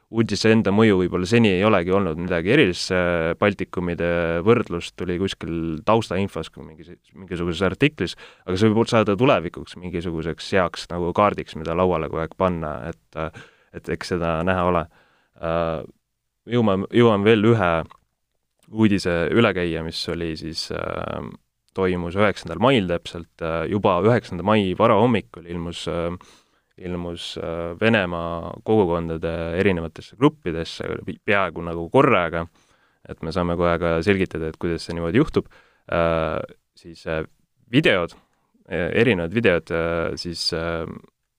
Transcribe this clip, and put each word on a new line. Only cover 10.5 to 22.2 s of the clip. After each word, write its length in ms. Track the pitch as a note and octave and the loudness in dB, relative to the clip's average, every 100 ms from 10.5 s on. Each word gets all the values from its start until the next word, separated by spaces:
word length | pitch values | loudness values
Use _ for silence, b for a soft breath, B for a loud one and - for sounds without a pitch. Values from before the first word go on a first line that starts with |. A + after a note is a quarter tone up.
heaks 320 | G2 E2+ - - | 0 0 -2 -8
nagu 180 | F2 F2 F2 | -4 -2 2
kaardiks, 420 | G#2 E2+ - D#2 | 2 2 -8 -10
mida 160 | D#2+ | -4
lauale 360 | E2 F#2 E2+ D2+ | 0 2 0 -2
kogu 120 | D#2+ | -6
aeg 160 | D#2+ - | -6 -2
panna, 380 | F#2 E2+ D#2 C#2+ D2 | 0 0 -6 -8 -10
et, 500 | E2 _ D2+ D#2+ B B B B | -14 _ -10 -10 B B B B
et 180 | E2 - E2 | -14 -8 -6
eks 180 | - | -4
seda 240 | F2+ E2+ D#2+ F2 | -2 -2 0 0
näha 220 | F#2 F2+ | 0 2
ole. 140 | F2 D#2+ b b b b _ | 0 -2 b b b b _
Äh, 400 | E2 E2 E2 D#2+ - _ _ _ _ _ - | -4 -2 -2 -4 -8 _ _ _ _ _ -2
jõuame, 320 | A#2+ A2 F#2+ F#2+ | 2 2 2 2
jõuame 320 | A#2 A#2 G2+ G2+ | 4 4 6 4
veel 240 | A2+ G#2+ | 4 4
ühe 220 | A2+ F2+ E2 D#2+ - _ _ _ _ _ _ _ | 4 4 0 -2 -12 _ _ _ _ _ _ _
uudise 480 | A2 A2 G2 F#2 E2+ D#2 | 2 4 4 2 0 2
üle 180 | F2+ A2+ F#2 | 4 2 2
käia, 240 | F2 D#2+ | -2 -4
mis 160 | D#2+ - - | -6 -8 -6
oli 220 | E2+ E2+ D#2+ | -6 -6 -6
siis, 300 | D#2+ D#2+ - | -10 -10 -8
äh, 500 | D#2+ G1+ - - D2 B1+ - _ _ _ - | -8 -6 -6 -8 -8 -10 -14 _ _ _ -2
toimus 380 | F#2 F2+ E2+ | 0 0 -2
üheksandal 460 | F#2 | 0